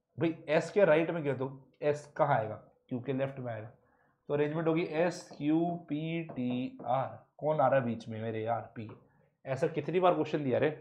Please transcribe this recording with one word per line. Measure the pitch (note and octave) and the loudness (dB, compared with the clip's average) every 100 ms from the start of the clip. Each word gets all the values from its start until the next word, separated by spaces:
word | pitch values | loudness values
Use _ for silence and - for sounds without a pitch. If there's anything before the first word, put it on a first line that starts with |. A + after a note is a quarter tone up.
| _ - | _ -2
भाई | E3+ D#3 - | -2 -2 0
S | D3 - | 0 2
के | G#3+ | 4
राइट | F#3+ D#3 E3+ | 6 6 4
में | E3+ | 0
गया | C#3+ B2 | -2 -2
तो | C3 - - - | -4 -8 -18 -4
S | D3 D3 - - | -2 -2 -2 0
कहाँ | D3 B2+ | 2 2
आएगा? | G#2+ G#2 - _ - | 0 -6 -14 _ -8
Q | B2+ | -8
के | A#2 | -4
लेफ्ट | C3 C3+ C#3 | -2 -4 -6
में | B2 | -8
आएगा, | A2 A2 - _ _ _ _ - | -8 -12 -18 _ _ _ _ -2
तो | |
अरेंजमेंट | D3 D3+ D#3 D#3+ | 0 2 0 0
होगी | D#3+ | 2
एस | F3 D#3 F3 E3+ - | 0 0 0 0 -10
क्यू | - D3 D#3+ E3+ E3+ - | -4 0 2 2 -4 -6
पी | D3+ D#3+ E3 D#3+ | -6 -4 -4 -6
टी | - B2 B2 B2+ - A#2+ | -6 -4 -2 -4 -6 -2
आर। | C3 A#2+ - - - | -2 -2 -8 -20 -6
कौन | C#3+ D3+ | 0 4
आ | C3 | 4
रहा | C3+ | 4
है | A#2+ | 2
बीच | A2+ - | -2 -6
में | A2 | -6
मेरे | A2+ A2 | -4 -4
यार? | A2 A2+ A2 - | -2 -2 -4 -12
पी। | G#2 G2 _ _ _ _ | -12 -14 _ _ _ _
ऐसा | - C3 D#3+ | -6 -2 0
कितनी | - - E3+ | 0 -2 4
बार | F3+ | 4
क्वेश्चन | D#3 D3 D#3+ | 4 2 0
दिया | C#3 A2+ | 0 2
रे, | C#3 D3 | 2 0